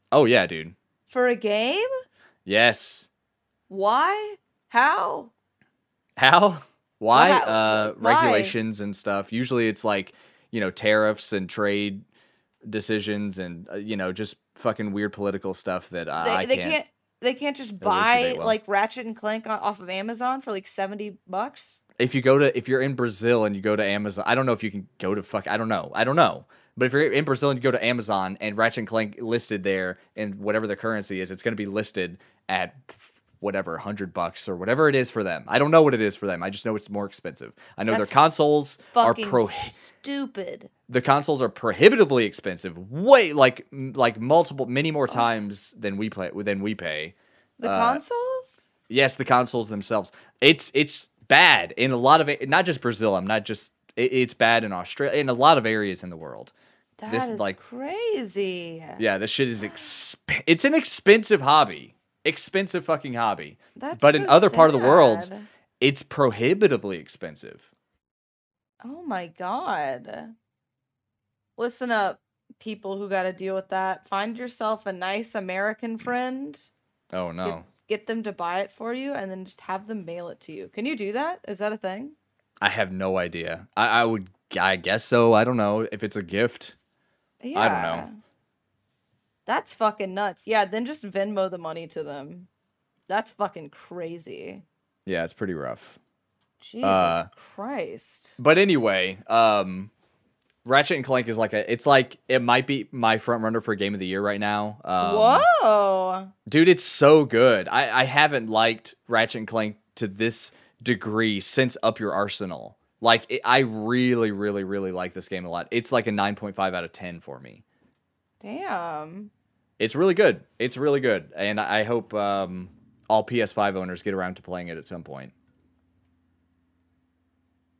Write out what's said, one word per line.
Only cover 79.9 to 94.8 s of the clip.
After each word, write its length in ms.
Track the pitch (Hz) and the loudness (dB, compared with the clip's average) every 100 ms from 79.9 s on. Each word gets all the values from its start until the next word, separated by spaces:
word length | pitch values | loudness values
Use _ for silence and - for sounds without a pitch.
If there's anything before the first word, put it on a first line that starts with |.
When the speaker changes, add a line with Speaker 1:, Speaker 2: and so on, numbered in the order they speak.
| 214 | -12
Speaker 2:
mail 240 | 165 175 175 | -10 -12 -14
it 120 | - | -16
to 120 | - | -16
you. 160 | 151 92 | -16 -14
Can 160 | - 247 | -8 -6
you 100 | 254 | -6
do 160 | 202 | -6
that? 280 | 226 311 359 - | -4 -6 -8 -12
Is 100 | 196 | -6
that 140 | 208 | -6
a 40 | 214 | -6
thing? 340 | 190 196 285 - _ _ _ - | -8 -10 -14 -18 _ _ _ -4
Speaker 1:
I 80 | 101 | -2
have 240 | - 95 | -2 -4
no 240 | 92 95 95 | -4 -4 -2
idea. 520 | 87 85 82 80 98 - | -4 -6 -10 -10 -8 -2
I, 240 | 113 117 | 2 2
I 40 | |
would, 240 | 117 110 92 _ _ 92 | 2 -2 -8 _ _ 0
I 160 | 92 95 | 0 0
guess 280 | 85 110 | 0 -2
so. 280 | - 120 117 | 2 4 6
I 120 | 107 | 6
don't 120 | 117 123 | 4 0
know 320 | 104 107 113 | 0 -2 -4
if 120 | 101 | -6
it's 140 | 107 107 | -8 -8
a 60 | |
gift. 540 | 87 98 117 - - - _ _ _ _ _ _ | -6 -2 -2 -4 -18 -18 _ _ _ _ _ _
Speaker 2:
Yeah. 160 | 247 330 | -6 0
Speaker 1:
I 80 | - | 2
don't 140 | 123 | 2
know. 280 | 82 82 - 214 _ _ _ _ _ _ _ _ _ _ _ _ - | -2 -6 -10 -18 _ _ _ _ _ _ _ _ _ _ _ _ -6
Speaker 2:
That's 280 | 262 - | -6 -6
fucking 400 | - 214 214 190 | -2 -2 -2 -6
nuts. 300 | 190 202 175 - | -4 -4 -6 -2
Yeah, 180 | 220 | 0
then 220 | 196 214 247 | 0 -2 -6
just 180 | 302 | -10
Venmo 460 | 202 196 202 202 190 | -8 -6 -4 -2 -4
the 80 | 175 | -4
money 280 | 165 165 165 | -10 -10 -12
to 140 | 165 | -10
them. 420 | 147 143 143 175 185 _ _ _ _ _ - | -10 -12 -14 -18 -20 _ _ _ _ _ -6
That's 240 | 202 220 | -4 -4
fucking 380 | - 202 170 147 | -6 -6 -6 -18
crazy. 920 | - - 175 165 170 160 73 85 196 - _ | -20 -16 -12 -10 -12 -14 -14 -14 -16 -20 _